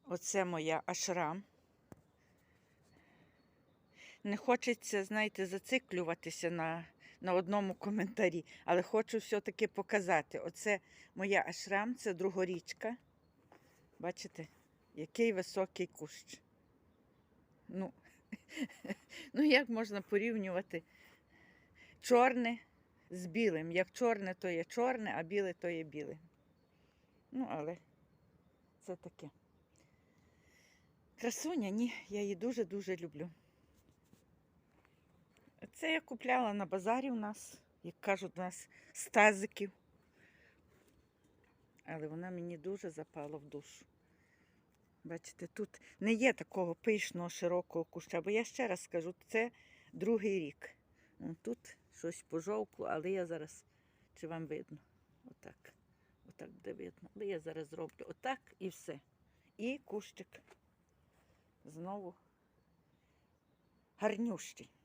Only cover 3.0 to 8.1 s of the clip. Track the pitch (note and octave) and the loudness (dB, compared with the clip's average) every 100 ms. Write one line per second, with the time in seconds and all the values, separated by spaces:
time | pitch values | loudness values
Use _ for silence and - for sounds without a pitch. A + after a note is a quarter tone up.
3 | _ - - _ _ _ _ _ _ - | _ -20 -20 _ _ _ _ _ _ -20
4 | - - G#3 G3+ - A#3+ - A#3 - G#3 | -20 -8 -2 0 4 4 4 0 0 -2
5 | G3 G#3+ G#3+ - F#3+ F#3+ - C4 - F3+ | 0 0 0 0 -2 -4 2 0 2 -2
6 | E3 E3+ E3 - E3+ E3+ D#3+ E3 E3 _ | 0 -2 -4 -4 -2 0 -2 -4 -8 _
7 | - - F#3 F3+ F3 G#3 G3 F3+ G#3 G#3+ | -20 -8 2 2 4 2 0 -2 -2 0
8 | - | -2